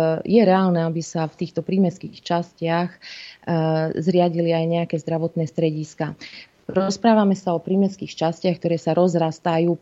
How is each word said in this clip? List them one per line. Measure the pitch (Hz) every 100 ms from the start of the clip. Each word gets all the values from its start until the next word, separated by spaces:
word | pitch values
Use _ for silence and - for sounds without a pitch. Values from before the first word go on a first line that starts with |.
| 160 160
je | - 220
reálne, | 196 190 185 175
aby | 165 165
sa | 160 165 160
v | -
týchto | 170 -
prímestských | 160 190 180 180 - -
častiach, | - 170 175 - 165 170 175
e, | - - - - - - 170 160 160 160 -
zriadili | 165 175 175 170 170 165
aj |
nejaké | 165 170 170 165
zdravotné | - 160 160 165
strediska. | 160 - 160 156 156 - 151 - - - - _ -
Rozprávame | 190 190 196 233 220 202
sa | 190 - 165
o |
prímestských | - 190 196 196 147
častiach, | - 160 165 185 170
ktoré | 170 165
sa | -
rozrastajú | 160 180 170 160 156 180 165 170 165